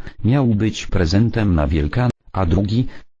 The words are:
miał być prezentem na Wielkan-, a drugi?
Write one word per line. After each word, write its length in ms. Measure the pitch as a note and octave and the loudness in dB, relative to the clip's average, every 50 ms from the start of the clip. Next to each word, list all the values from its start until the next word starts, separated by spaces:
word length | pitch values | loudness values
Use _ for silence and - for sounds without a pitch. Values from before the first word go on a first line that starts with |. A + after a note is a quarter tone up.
| - - - - - | -6 -10 -12 -4 0
miał 220 | G#2 B2 C#3+ C3+ | 0 2 2 2
być 400 | A#2+ A2 G2+ G#2+ A2 G#2+ - - | 2 0 0 0 -2 -2 -4 -8
prezentem 680 | - - G2 F2+ D#2+ F2 G2 A#2 A2+ A2 A2+ G#2+ G2+ F2+ | -2 0 0 0 2 2 2 2 2 0 0 0 2 2
na 120 | D#2 D2 | 2 2
Wielkan-, 440 | C#2 D2+ D#2 D2 D2 - - B2 A#2+ - - _ - - | 0 0 0 0 0 -2 0 -2 -2 -2 -4 _ -10 -6
a 140 | F#2 F#2+ | -4 0
drugi? 400 | E2+ D#2+ F2+ G#2 G2 G#2 A#2+ B2+ - - - - - _ _ | 0 0 0 0 0 0 -2 -2 -2 -6 -10 -18 -20 _ _